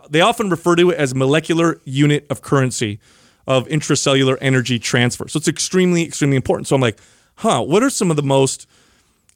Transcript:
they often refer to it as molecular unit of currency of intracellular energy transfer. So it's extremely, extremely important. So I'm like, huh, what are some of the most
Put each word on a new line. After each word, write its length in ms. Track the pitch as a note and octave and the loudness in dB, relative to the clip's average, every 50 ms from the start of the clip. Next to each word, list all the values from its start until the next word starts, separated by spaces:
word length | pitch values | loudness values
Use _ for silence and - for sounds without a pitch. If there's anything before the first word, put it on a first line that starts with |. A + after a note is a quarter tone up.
| - C#3+ | -8 -4
they 120 | C#3+ D#3+ | 0 2
often 280 | F3+ A3+ A3+ - A3+ F#3+ | 2 2 2 0 -2 -2
refer 260 | E3+ - - F3 E3+ | -4 -2 0 2 2
to 140 | E3+ F3+ F3+ | 4 4 2
it 60 | D#3+ | 2
as 180 | D3 D3 B2+ B2+ | 0 -2 -2 -2
molecular 640 | C3 C3 C3+ D3 D#3+ D#3 - E3 E3 E3+ E3 - - _ | 0 0 2 0 0 0 0 0 0 0 0 0 -4 _
unit 400 | C3+ C3 C#3 D3 D3 D3 C#3+ - - | -6 0 2 2 2 2 0 -2 -6
of 120 | - - | -10 -10
currency 580 | - - D3 C#3 C3 B2+ - - A#2+ G#2 G#2 - _ _ _ _ _ _ _ _ _ - | -4 -2 0 0 0 0 -2 -4 -6 -6 -6 -8 _ _ _ _ _ _ _ _ _ -2
of 160 | C3 C3 A#2 - | 0 0 0 -2
intracellular 680 | D#3 D3+ - - D3+ - - D3 C3+ C3+ C3+ C3 C3 - | -4 -4 -2 -2 -2 0 0 2 2 2 2 0 0 0
energy 360 | C#3 C3+ C3 B2+ A#2+ C3 B2 | 0 0 0 0 0 0 -2
transfer. 480 | A2 - - - B2 B2 A#2+ - - - - | -4 -2 -2 0 0 2 0 0 -4 -8 -6
So 80 | - | -6
it's 100 | D3+ - | -4 -2
extremely, 560 | F3 D3 - - - - F#3 F#3 F3+ F3 E3+ E3 | -2 -4 -4 -4 -2 0 2 2 2 2 0 -2
extremely 320 | - - - D3+ C#3 C#3 | -4 -4 -2 0 0 0
important. 320 | B2+ - - F3 - C#3+ | 0 0 0 -2 -2 -2
So 80 | - C#3+ | 0 0
I'm 60 | C3+ | 2
like, 180 | B2+ A2+ - - _ _ _ _ _ _ _ | 2 0 -2 -4 _ _ _ _ _ _ _
huh, 260 | - - A3+ E3+ B2 G#2 | -4 -2 0 0 0 0
what 180 | B2 D#3+ G#3 | 0 2 2
are 80 | C4 C#4 | 2 2
some 200 | - - A3 F3 | 0 0 -2 0
of 60 | D#3 | 0
the 60 | D3 C#3+ | 0 0
most 440 | C#3 C3+ C3+ C3+ C3+ - - - - _ _ _ _ _ _ _ _ _ _ _ _ _ | 2 2 2 2 2 0 -6 -14 -20 _ _ _ _ _ _ _ _ _ _ _ _ _